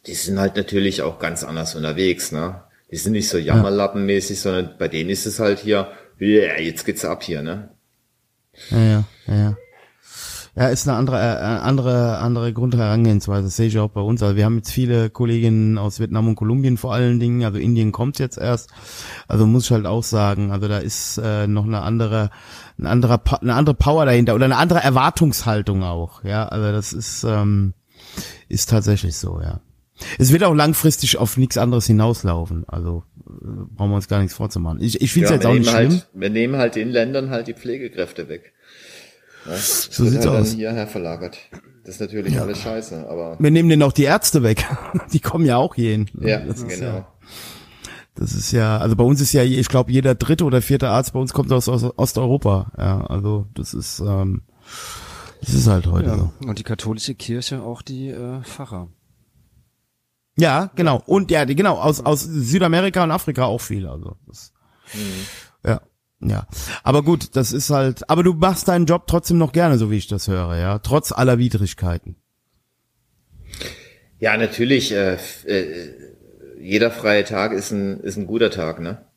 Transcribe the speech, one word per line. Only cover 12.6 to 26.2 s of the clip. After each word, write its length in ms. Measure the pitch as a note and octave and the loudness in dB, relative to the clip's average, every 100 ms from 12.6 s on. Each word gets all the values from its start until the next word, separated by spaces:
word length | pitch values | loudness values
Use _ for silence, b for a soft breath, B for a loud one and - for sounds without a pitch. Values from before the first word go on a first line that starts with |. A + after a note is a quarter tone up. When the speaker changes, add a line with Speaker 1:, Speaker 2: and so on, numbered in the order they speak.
| B2+ A#2+ G#2+ A2 A2+ G#2 - G2+ | 0 2 2 4 4 4 2 -2
Speaker 2:
das 120 | F#2+ - | -2 0
sehe 120 | A2+ | 2
ich 100 | G#2+ | 2
auch 100 | G#2+ | 0
bei 100 | G#2 | -2
uns. 200 | G2+ A#2 | -2 0
Also 120 | G#2 G2+ | 2 2
wir 80 | |
haben 120 | G#2+ A2+ | 2 0
jetzt 160 | - | -2
viele 360 | - B2 A#2+ A2+ | -2 0 2 0
Kolleginnen 680 | - A#2+ A#2 A2+ A2 A2 A2 | -2 0 2 4 4 4 2
aus 220 | G2+ - | -2 -4
Vietnam 260 | A2+ A2 A2+ | -4 0 0
und 80 | |
Kolumbien 420 | G#2+ G#2+ C3 C3+ A#2+ | 0 0 2 2 0
vor 160 | B2+ | -2
allen 280 | A#2 B2 A#2+ | 0 2 2
Dingen, 240 | A#2+ A#2+ | 2 0
also 140 | A2+ G2+ | 0 0
Indien 340 | A2+ A#2 A2 | 2 2 2
kommt 260 | G2+ B2+ - | 0 -4 -2
jetzt 180 | C3 - | -6 -4
erst. 320 | B2 A#2+ - B B B B B B | -2 -2 -4 B B B B B B
Also 180 | G#2+ A2 | 4 6
muss 200 | B2 - | 4 4
ich 40 | |
halt 160 | A#2 G2 | 2 2
auch 160 | A2+ | -2
sagen, 480 | A2 A2 G2+ G2+ G2+ | 0 0 2 0 -2
also 160 | G2+ G#2 | -2 -2
da 120 | G#2 | -2
ist, 400 | - - - - | -4 -6 -8 -6
äh, 240 | A2 G#2 G#2 | -4 -2 0
noch 180 | G#2 | 0
eine 180 | G#2 G#2+ | 0 -2
andere, 480 | G2+ A2+ A2 A2 G#2 B B B B - | -2 0 0 0 -2 B B B B -8
ein 80 | - | 0
anderer 320 | B2 A2+ A#2 | 2 4 2
Pa-, 180 | - - | 2 0
eine 180 | A#2+ | 0
andere 200 | A#2+ D3+ C3 | 4 4 4
Power 280 | C#3+ D#3+ | 4 4
dahinter 300 | C#3+ A#2+ A#2+ | 6 6 4
oder 120 | A2 C3 | 4 4
eine 100 | B2+ | 4
andere 240 | E3 E3+ | 4 4
Erwartungshaltung 1000 | C#3 B2+ C#3+ - D#3+ - A2+ G#2+ G2+ F#2+ | 4 4 2 4 2 2 0 0 0 0
auch, 400 | F#2 E2+ E2 - | -2 -4 -6 -8